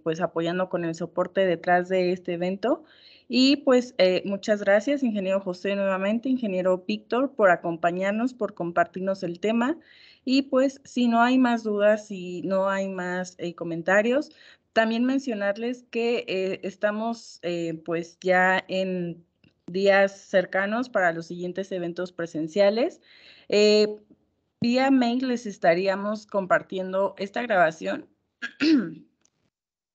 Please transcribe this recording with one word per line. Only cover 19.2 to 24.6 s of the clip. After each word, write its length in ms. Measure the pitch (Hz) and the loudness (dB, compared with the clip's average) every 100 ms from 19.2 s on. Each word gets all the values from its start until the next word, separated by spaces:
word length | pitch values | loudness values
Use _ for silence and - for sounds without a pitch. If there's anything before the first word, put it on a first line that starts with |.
| _ _ _ _ - | _ _ _ _ -10
días 520 | 180 196 196 196 196 | 0 4 4 4 -2
cercanos 680 | - 196 180 190 196 226 254 | -2 -2 0 -2 -2 -4 -2
para 220 | 208 180 | 0 0
los 140 | 165 165 | 0 -6
siguientes 440 | 175 180 180 196 | -8 -8 -8 -6
eventos 400 | 190 170 170 180 | -6 -6 -6 -8
presenciales. 880 | - 170 160 160 202 202 214 294 - _ _ - - - | -8 -8 -6 -4 2 2 2 -2 -4 _ _ -20 -20 -2
Eh, 380 | 202 214 214 208 214 _ _ _ _ _ - | 4 6 6 2 -2 _ _ _ _ _ -4